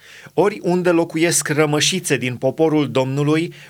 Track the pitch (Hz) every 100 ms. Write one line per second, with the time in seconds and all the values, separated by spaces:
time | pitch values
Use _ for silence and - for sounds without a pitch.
0 | - - - - 196 208 175 180 180 165
1 | 170 165 170 156 - 147 151 151 147 185
2 | 175 135 127 120 131 131 160 151 135 120
3 | 131 139 147 156 165 -